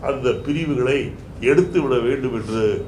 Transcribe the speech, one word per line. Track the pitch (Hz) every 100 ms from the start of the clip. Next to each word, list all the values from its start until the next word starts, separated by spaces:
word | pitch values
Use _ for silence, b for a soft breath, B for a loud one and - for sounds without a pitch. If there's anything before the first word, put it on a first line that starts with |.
| 127
அந்த | 135 127 113 -
பிரிவுகளை | 147 160 135 123 139 117 - - - 117
எடுத்துவிட | 151 180 175 143 123 117
வேண்டும் | 139 127 113
என்று | 104 110 110 101